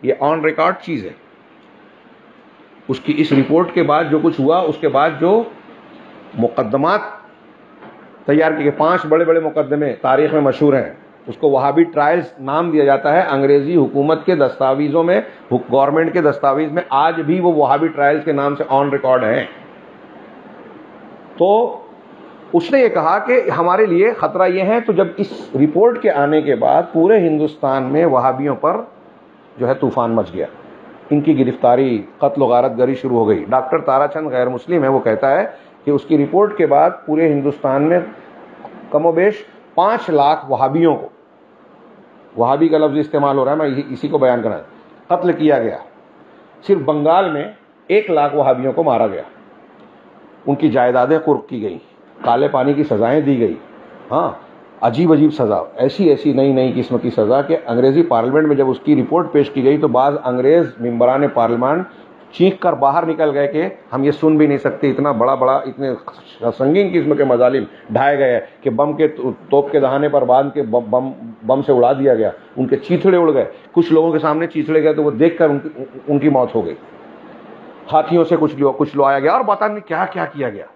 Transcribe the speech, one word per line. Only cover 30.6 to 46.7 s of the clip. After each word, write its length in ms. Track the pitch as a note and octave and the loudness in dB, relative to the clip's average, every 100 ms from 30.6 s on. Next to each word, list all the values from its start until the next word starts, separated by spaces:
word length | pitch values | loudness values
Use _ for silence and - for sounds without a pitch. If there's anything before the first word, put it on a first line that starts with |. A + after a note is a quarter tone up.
| - - - - - | -20 -20 -20 -20 -2
ان 120 | D3 | 0
کی 240 | D3+ C3+ B2+ | 2 2 0
گرفتاری، 560 | - B2 B2 C3+ A2+ G2+ - | 0 2 2 2 -2 -6 -4
قتل 240 | - - | -2 0
و 40 | C3 | 0
غارت 320 | A#2+ B2+ A#2 | 2 0 0
گری 180 | B2+ C3 | -2 -2
شروع 220 | C3+ A#2+ | -2 0
ہو 100 | G#2+ | 2
گئی۔ 180 | G2 F#2+ | 0 0
ڈاکٹر 280 | C3 D3 E3 | -2 0 -4
تارا 300 | - C3+ C#3+ | 0 0 0
چند 200 | D#3+ D#3 | -4 -6
غیر 220 | B2+ B2 | -2 -2
مسلم 340 | B2 - F3 | -4 -4 0
ہے، 40 | C3+ | 2
وہ 120 | C3+ | 0
کہتا 420 | A2+ G#2+ - D3 | 0 0 0 0
ہے 40 | G#3 - - _ - | -2 -8 -20 _ -2
کہ 60 | |
اس 140 | C#3+ - | -2 0
کی 120 | D#3 | 0
رپورٹ 400 | C#3 E3+ G#3 G#3 | 0 0 0 0
کے 80 | D#3 | 2
بعد 240 | C#3 E3 F3+ - | 4 2 -2 -6
پورے 280 | D#3 E3 | 0 0
ہندوستان 500 | C#3+ C#3 C#3+ C#3 C3+ | 0 -2 -4 -2 0
میں 160 | D3+ F3 - - - - - - - - - | 0 0 -2 -16 -20 -20 -20 -20 -20 -20 -4
کم 160 | D3 E3 | 0 0
و 60 | |
بیش 220 | E3 F#3+ G#3 - - - - | 2 0 -2 -14 -20 -8 -2
پانچ 340 | F#3+ A#3 A#3 | 0 -2 -2
لاکھ 420 | D#3 C#3 D#3 C#3 | 0 2 0 -2
وہابیوں 440 | B2+ C3+ D#3 E3 C#3 | -2 0 2 2 0
کو، 120 | - _ _ _ _ _ - - - - - - - - | -6 _ _ _ _ _ -20 -20 -20 -20 -20 -20 -18 -2
وہابی 320 | A#2 C#3+ E3 | 0 2 2
کا 100 | D#3 | 2
لفظ 200 | D3+ C#3+ | 2 0
استعمال 400 | D3+ D3+ C#3+ C#3 | -2 0 0 0
ہو 80 | C3 | 0
رہا 60 | |
ہے، 60 | D#3 | 0
میں 100 | D3+ | -2
یہی، 140 | C3 C3 | -4 -8
اسی 180 | B2+ C#3 | -8 -4
کو 100 | D3 | 0
بیان 240 | C3 B2 | 2 0
کرنا 140 | A2 F2 | -2 -6
ہے، 40 | - - - - - | -12 -20 -20 -20 -4
قتل 240 | F3 F3 | -2 0
کیا 320 | D#3 D3+ C3+ | 0 2 2
گیا۔ 140 | A2+ F#2 - - _ - - - - - | 0 -8 -16 -20 _ -20 -20 -20 -20 -20
صرف 160 | - | -2